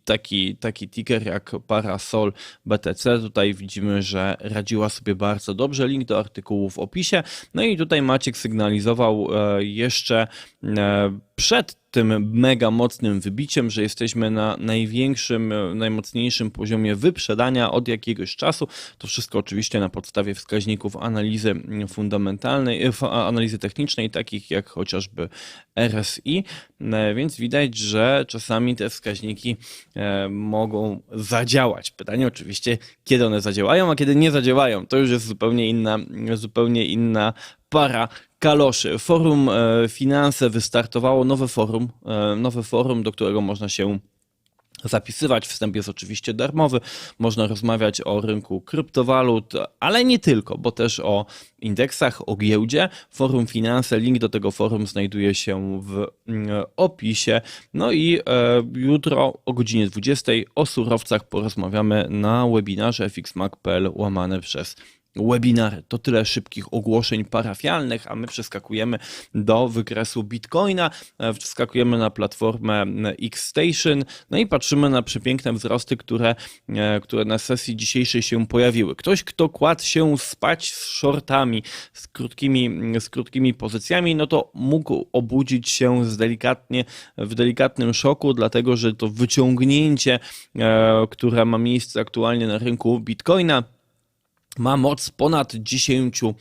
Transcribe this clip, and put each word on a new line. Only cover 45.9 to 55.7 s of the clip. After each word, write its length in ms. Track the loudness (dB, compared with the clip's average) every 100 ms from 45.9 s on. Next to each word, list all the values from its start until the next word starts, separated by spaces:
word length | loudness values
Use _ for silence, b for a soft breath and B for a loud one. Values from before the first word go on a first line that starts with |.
| -10 -10 -8 -6
darmowy. 460 | -4 -2 2 2 0 B B B B
Można 280 | -2 0 -2
rozmawiać 540 | 0 -2 0 0 -2
o 160 | -2 -2
rynku 400 | -2 -2 -4 -8
kryptowalut, 920 | -4 -6 -2 0 2 4 4 2 -2 -6 -6 -4
ale 240 | 0 2
nie 140 | 4 4
tylko, 400 | 4 4 2 -4
bo 140 | -2
też 280 | 0 -2 0
o 260 | 0 0 -2 B B B
indeksach, 720 | -4 0 0 2 0 -2 -6
o 80 | 0
giełdzie. 520 | 4 4 4 0 0 B B
Forum 360 | -2 2 2 0
Finanse, 540 | 0 0 0 2 2
link 180 | 2 2
do 100 | 0
tego 220 | 0 -2
forum 360 | 0 0 0 -2
znajduje 480 | -2 -2 0 0
się 460 | 0 -2 -4 -4